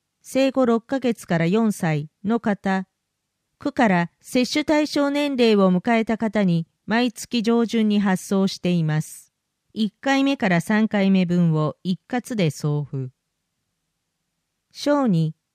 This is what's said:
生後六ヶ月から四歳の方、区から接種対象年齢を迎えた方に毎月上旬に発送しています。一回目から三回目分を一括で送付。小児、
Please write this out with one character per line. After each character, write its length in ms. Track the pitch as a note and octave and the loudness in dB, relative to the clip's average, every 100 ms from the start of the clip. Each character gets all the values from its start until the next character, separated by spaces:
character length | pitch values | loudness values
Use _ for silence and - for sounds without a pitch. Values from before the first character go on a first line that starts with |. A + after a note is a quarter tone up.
| _ _ | _ _
生 300 | - C4 C4+ | -6 0 0
後 140 | B3+ B3+ | 2 2
六 200 | A#3 - | 0 -2
ヶ 140 | C4+ | -4
月 280 | B3 A3 - | -2 -4 -2
か 120 | E3+ | -2
ら 80 | E3 | 0
四 260 | G#3 A3+ | 0 0
歳 360 | G3 F3 D3+ D3+ _ | -2 -2 -4 -6 _
の 160 | G3 A#3 | -4 -2
方、 480 | - G3+ G3+ F#3+ F#3 _ _ _ _ _ _ _ | -2 -4 -2 -4 -6 _ _ _ _ _ _ _
区 140 | D4 | -6
か 160 | C#4 A#3 | 0 2
ら 200 | F3+ E3+ - | 2 0 -8
接 280 | - B3+ B3 | -6 -2 0
種 140 | D4+ | -2
対 240 | D4 D4+ D4+ | 0 0 0
象 220 | D4 C#4+ | 0 0
年 260 | C#4+ D4 C4+ | 0 -2 2
齢 220 | A#3 G#3 | 4 4
を 120 | F#3+ | 4
迎 280 | F3+ G#3+ A#3 | 2 2 0
え 80 | A3+ | 0
た 120 | A3+ | -2
方 280 | A3+ G#3 G3 | -2 0 0
に 200 | E3+ E3 _ - | 0 -2 _ -4
毎 260 | A3 B3 | -2 -2
月 320 | - - A#3+ | -4 -6 -2
上 220 | G#3+ A#3 A3+ | 0 0 0
旬 240 | A#3 G#3+ | 0 2
に 100 | G#3 | 2
発 240 | G3+ F#3 | 2 -2
送 240 | - G3 F#3+ | -2 -2 0
し 100 | - | -2
て 140 | F3+ | -2
い 140 | F3 D#3 | 0 0
ま 160 | D#3 | -2
す。 320 | - - - _ _ _ _ | -4 -12 -20 _ _ _ _
一 200 | G#3 G#3+ - | -6 -6 -4
回 240 | C4+ C4+ | -2 0
目 140 | C#4 C#4 | 0 0
か 100 | G#3 | 0
ら 140 | F3 | 0
三 260 | - G#3+ A3 | 0 0 0
回 240 | G#3 G3 | 2 2
目 140 | F#3+ F3+ | 2 2
分 260 | F3 E3+ | 2 2
を 220 | D#3 D3+ - | 2 -2 -4
一 160 | F3+ F#3 - | -6 -6 -6
括 280 | B3 - A#3 | -8 -6 -2
で 140 | E3 | -2
送 380 | - D#3 D3 C#3+ | -2 -4 -4 -6
付。 220 | C3+ B2+ - _ _ _ _ _ _ _ _ _ _ _ _ _ _ _ | -8 -10 -14 _ _ _ _ _ _ _ _ _ _ _ _ _ _ _
小 380 | - - D4 C4 | -8 -2 0 2
児、 260 | E3+ D#3+ - _ | 0 0 -6 _